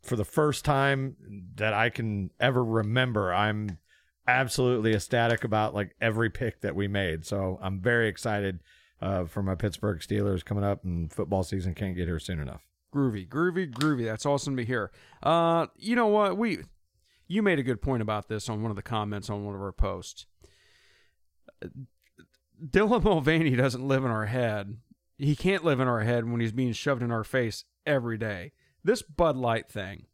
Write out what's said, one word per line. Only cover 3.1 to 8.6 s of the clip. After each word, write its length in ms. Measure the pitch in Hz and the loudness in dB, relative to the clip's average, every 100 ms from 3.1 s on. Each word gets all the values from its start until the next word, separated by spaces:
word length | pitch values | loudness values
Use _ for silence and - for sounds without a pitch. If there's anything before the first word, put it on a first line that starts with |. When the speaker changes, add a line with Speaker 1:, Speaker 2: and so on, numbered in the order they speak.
| 107 95 | 0 2
Speaker 1:
I'm 460 | 90 104 107 107 85 _ _ _ _ - | 2 2 0 -4 -8 _ _ _ _ 0
absolutely 680 | 123 131 - 127 123 110 | 2 2 2 2 4 2
ecstatic 500 | 107 - 120 117 117 | 2 2 2 2 2
about, 320 | 113 107 110 104 | 0 0 0 0
like, 180 | 98 _ | -4 _
every 300 | 117 110 117 | -2 2 0
pick 320 | - 123 - | 0 -6 -4
that 120 | 101 | -6
we 140 | 82 101 | -2 -2
made. 380 | 101 95 80 80 | 0 -2 -4 -4
So 340 | 101 95 90 | -2 -2 -4
I'm 200 | 95 95 | -6 -2
very 260 | 101 120 113 | 2 2 2
excited, 540 | 90 120 104 101 90 | 0 -2 0 -2 -4